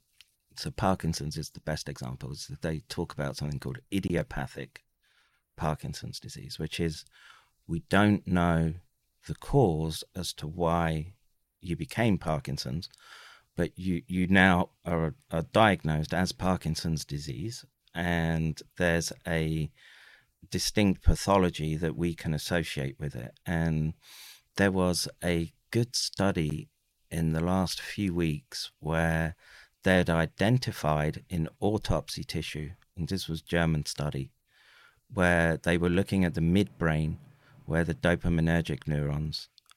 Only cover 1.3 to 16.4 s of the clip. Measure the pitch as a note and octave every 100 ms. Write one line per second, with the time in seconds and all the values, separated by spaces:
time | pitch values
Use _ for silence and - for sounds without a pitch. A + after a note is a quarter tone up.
1.3 | D#2+ D2 - - D2+ - C2+ B1+ C2 C2
2.3 | D2 - D2 E2 D#2 - - E2+ - C#2+
3.3 | C2+ D2 C#2 - - - G2 F2+ E2+ -
4.3 | - C2 - C2 - _ _ _ _ _
5.3 | _ _ - D#2 D#2 - - - - -
6.3 | - - - D#2 - E2+ D#2 - _ -
7.3 | - _ _ - E2 - F#2+ G#2 G2+ -
8.3 | F2+ E2+ E2 E2 F2 - _ _ _ -
9.3 | - - C#3+ G#2 D#2 D#2+ D#2+ - F#2+ E2
10.3 | - D2+ F2 E2+ E2+ E2 D#2 E2+ - _
11.3 | _ _ _ F2+ D#2+ - - A#2 F2+ D#2+
12.3 | D2+ - C#2+ - D2+ - _ - - -
13.3 | - _ - F2 - F#2 E2+ - F2+ F2+
14.3 | F#2+ F#2+ F2+ - _ E2+ E2+ D#2+ - -
15.3 | E2 C#2+ G#2 A2 F2+ D#2+ D#2 D#2 E2 F#2
16.3 | -